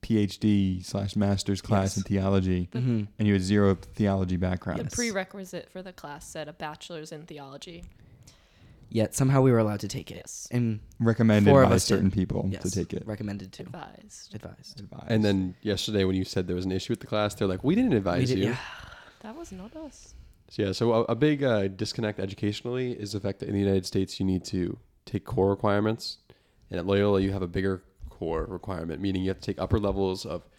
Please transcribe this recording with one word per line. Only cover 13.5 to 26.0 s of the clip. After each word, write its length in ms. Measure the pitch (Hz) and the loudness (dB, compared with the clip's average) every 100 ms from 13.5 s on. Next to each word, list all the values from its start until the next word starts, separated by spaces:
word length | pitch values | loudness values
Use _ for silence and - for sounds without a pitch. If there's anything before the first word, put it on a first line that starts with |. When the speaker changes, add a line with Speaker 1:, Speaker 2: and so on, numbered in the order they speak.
Speaker 2:
to. 100 | - | -14
Speaker 3:
Advised. 720 | 180 180 - - 214 - - - | -14 -14 -16 -18 -20 -20 -16 -14
Speaker 2:
Advised. 440 | - 110 - - | -14 -18 -20 -18
Speaker 1:
Advised. 240 | 104 - - | -16 -16 0
Speaker 4:
And 160 | 113 107 | 4 6
then 300 | 98 92 92 | 4 2 -4
yesterday 400 | 107 95 - 104 | -2 -2 0 2
when 120 | 95 95 | 4 2
you 80 | 95 | 0
said 200 | - 90 | -2 -2
there 100 | 90 | -2
was 100 | 92 | -2
an 60 | |
issue 200 | 92 - | -4 -2
with 60 | 117 | -4
the 80 | - | -2
class, 260 | 107 104 | -2 -2
they're 140 | - 101 | 0 -2
like, 160 | 92 | 0
"We 100 | 127 | 2
didn't 200 | 196 254 | 2 4
advise 360 | 127 95 87 127 | 2 2 0 2
Speaker 2:
We 60 | 123 | 2
did, 20 | |
Speaker 4:
you." 100 | 98 | 0
Speaker 2:
yeah. 60 | 123 - - - - - _ | -2 -8 -16 -18 -20 -20 _
Speaker 3:
That 140 | 214 254 | -16 -14
was 160 | 339 | -14
not 240 | 185 196 311 | -14 -16 -16
us. 380 | 311 - - - - _ - | -16 -18 -20 -20 -20 _ -18
Speaker 4:
So 120 | - | -4
yeah, 100 | 101 | -2
so 200 | 95 117 | 0 2
a, 80 | 113 113 | 2 2
a 100 | 117 | 2
big, 260 | 151 147 | 2 2
uh, 280 | 135 110 98 | 2 2 0
disconnect 500 | 95 117 - 110 101 | -2 -6 -2 -4 -4
educationally 720 | 98 101 104 104 120 123 127 | -8 -4 -4 -4 -6 -4 -4
is 220 | 120 104 | -4 -6
the 60 | 101 | -6
fact 200 | 98 95 | -6 -6
that 80 | - | -4
in 60 | 101 | 0
the 40 | |
United 260 | 98 98 90 | 2 2 0
States 320 | 98 95 - | -2 -2 -2
you 60 | 95 | 0
need 160 | 92 - | 0 -2
to 320 | 95 90 - _ _ - | -4 -2 -4 _ _ -8
take 180 | 104 - | -8 -4
core 240 | - 98 | 2 2
requirements, 680 | 98 107 101 107 113 | 2 0 2 0 -2